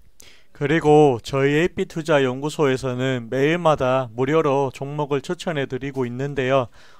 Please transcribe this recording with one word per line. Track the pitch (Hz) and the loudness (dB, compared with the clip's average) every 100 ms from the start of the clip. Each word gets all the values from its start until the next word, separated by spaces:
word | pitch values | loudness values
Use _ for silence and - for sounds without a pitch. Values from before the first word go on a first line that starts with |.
| - - - - - | -20 -20 -20 -20 -20
그리고 | - 143 160 151 151 147 117 | -8 -2 0 6 6 6 4
저희 | - 139 139 | -2 0 2
에이피 | 147 175 - 185 | 2 0 -2 -6
투자 | 165 156 147 | -6 0 2
연구소에서는 | 131 127 147 147 143 127 131 123 131 127 113 | 2 0 -6 0 0 0 -4 -4 -2 -4 -4
매일마다 | 131 143 175 165 139 131 131 123 | 0 0 2 2 2 2 0 -2
무료로 | 113 131 160 156 135 139 | -4 0 2 2 0 -2
종목을 | - 139 147 143 139 | -4 -10 -6 -4 -4
추천해 | - 175 - 151 127 | -4 -8 -6 -4 -4
드리고 | 127 135 135 123 | -6 -8 -6 -6
있는데요. | 123 143 139 127 135 120 - - - | -4 -6 -4 0 0 0 -8 -20 -20